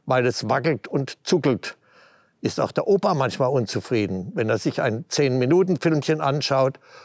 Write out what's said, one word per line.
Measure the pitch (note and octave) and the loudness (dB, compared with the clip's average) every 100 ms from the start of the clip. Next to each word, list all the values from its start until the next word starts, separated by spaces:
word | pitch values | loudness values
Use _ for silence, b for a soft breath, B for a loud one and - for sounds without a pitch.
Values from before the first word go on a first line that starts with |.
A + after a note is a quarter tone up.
| b | b
weil | C3 B2 | 0 2
es | - A2 | 0 -2
wackelt | C3+ D#3+ A#2+ - | 0 0 -2 -4
und | C#3 C3+ - | -4 -4 -8
zuckelt, | - E3+ C#3 A2+ - - b b b b b b | -2 0 2 0 -4 -16 b b b b b b
ist | - - | -6 -2
auch | - | -4
der | - - | -2 2
Opa | G3 G#3 | 2 2
manchmal | D#3 B2+ - B2+ | 0 0 0 0
unzufrieden, | C3+ A2 G#2+ - A#2 G2+ F#2 F#2 | 0 0 -4 -2 0 0 -4 -6
wenn | - A2 | -4 0
er | A2+ | 0
sich | D3 - | -2 -2
ein | B2+ A2+ - | -2 -2 -4
zehn-Minuten-Filmchen | - C#3 B2+ B2 F3 F#3 E3+ E3+ D3+ D3 D#3 | 0 0 2 4 4 2 0 0 0 0 0
anschaut | C#3+ C#3+ - C3+ C3+ - B B | 0 -2 0 2 0 -2 B B